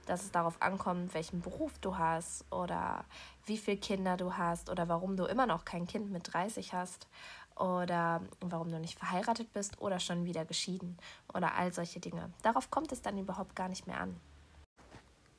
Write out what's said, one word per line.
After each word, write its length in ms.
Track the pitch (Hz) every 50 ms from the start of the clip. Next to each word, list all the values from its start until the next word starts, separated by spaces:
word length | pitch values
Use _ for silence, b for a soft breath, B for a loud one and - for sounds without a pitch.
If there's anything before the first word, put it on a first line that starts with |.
| -
dass 160 | - 180 180
es 100 | 196 196
darauf 280 | - 175 165 165 165 -
ankommt, 540 | - 175 190 190 - 190 180 180 175 185 -
welchen 260 | 160 165 - - 175
Beruf 380 | 170 185 - - 320 285 - -
du 180 | - 196 185
hast 480 | 190 165 165 165 165 170 - - - - -
oder 520 | - 180 180 175 175 - 175 - 50 50 - - B B B B B B -
wie 100 | - 214
viele 200 | 220 - - 202
Kinder 400 | 202 - - 202 190 190 185 180
du 200 | 180 180 180 185
hast 320 | 185 175 170 170 170 - -
oder 200 | - 180 170 170
warum 280 | 170 170 185 190 190
du 80 | 190 185
immer 220 | - 196 247 262
noch 180 | 226 165 165 -
kein 220 | - - 170 175
Kind 240 | 175 - 220 214 202
mit 220 | 196 170 - -
dreißig 420 | - 170 185 220 226 196 185 - -
hast 320 | 180 180 180 - - - - B B B B B B B B B
oder 640 | - - 185 180 180 175 175 175 170 170 170 170 165 190 196 - -
warum 300 | 190 175 175 165 165 170
du 80 | 165 160
nicht 200 | 160 165 - -
verheiratet 540 | 180 175 180 180 - - 175 - 226 -
bist 280 | - 202 202 - - -
oder 180 | - 202 190 180
schon 260 | - - 175 175 175
wieder 200 | 180 170 160 160
geschieden 540 | - 165 - - - 180 190 - 175 175 - B B B B B B
oder 220 | - 185 175 156 -
all 180 | - 180 180
solche 280 | 175 175 170 170 - 180
Dinge. 300 | - 175 165 170 180 180 175 -
Darauf 280 | - 214 240 262 262 -
kommt 220 | - - 320 311
es 100 | 262 -
dann 160 | - 202 202 196
überhaupt 380 | 190 196 180 - 185 - -
gar 120 | - 185 185
nicht 180 | 185 - -
mehr 140 | 190 - -
an. 200 | - 190 180 170 - - - - - - - - - - _ - - - - - - - - - - - -